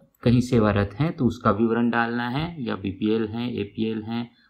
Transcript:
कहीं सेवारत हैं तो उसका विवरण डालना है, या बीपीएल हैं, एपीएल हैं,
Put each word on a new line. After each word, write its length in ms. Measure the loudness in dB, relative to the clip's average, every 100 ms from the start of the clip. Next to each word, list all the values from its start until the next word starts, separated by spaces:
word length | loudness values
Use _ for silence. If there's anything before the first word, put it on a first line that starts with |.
| _ _
कहीं 180 | 4 4
सेवारत 520 | 4 4 4 4 0
हैं 180 | 0 -2 0
तो 100 | 0
उसका 260 | 2 0
विवरण 380 | 2 2 2 2
डालना 400 | 2 0 -2 -4
है, 340 | -4 -6 -6
या 120 | -6 -4
बीपीएल 520 | -6 -4 0 0 -2
हैं, 240 | -4 -6
एपीएल 500 | -6 -6 -4 -4 -4
हैं, 260 | -6 -6 -8 _ _